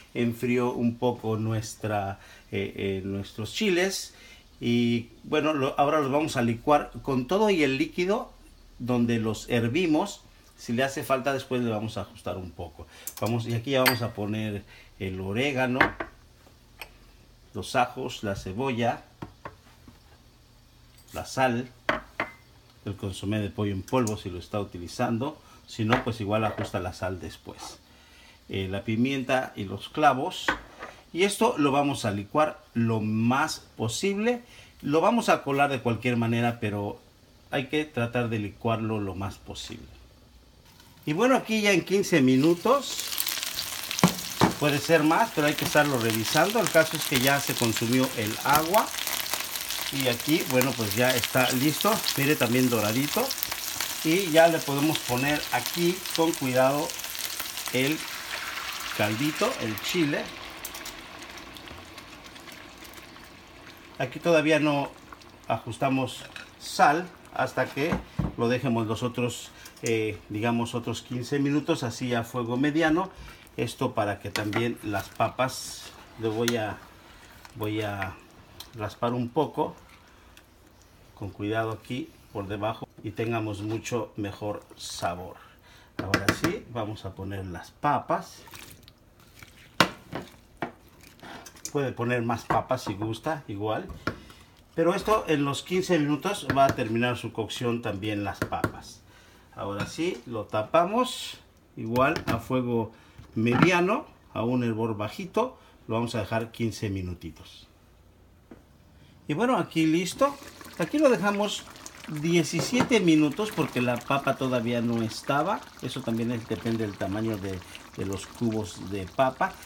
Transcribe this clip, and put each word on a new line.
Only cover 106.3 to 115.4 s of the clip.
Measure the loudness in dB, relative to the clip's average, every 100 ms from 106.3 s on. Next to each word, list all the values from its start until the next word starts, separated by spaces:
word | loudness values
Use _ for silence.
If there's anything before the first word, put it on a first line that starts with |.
| -2 -2
quince | -4 -4 -2 -4
minutitos. | -2 -4 -8 -12 -14 -20 -20 -20 -20 -20 -20 -20 -20 -20 -20 -20 -20 -20 -20 -20 -20 -20 -12 -6
Y |
bueno, | 0 2 2
aquí | 2 2 4
listo. | 4 0 2 0 0 -14 -18 -12 -6
Aquí | -2 4
lo | 6
dejamos | 6 2 2 0 -4 -10 -16 -18 -16 -10
diecisiete | -2 2 4 4 0 2 2 4 4
minutos | 6 6 6 2 -2 -2
porque | -2 0
la | 0 0
papa | 0 0 2 0
todavía | 2 0 2 0
no | 2 2
estaba. | 0 -2 0 2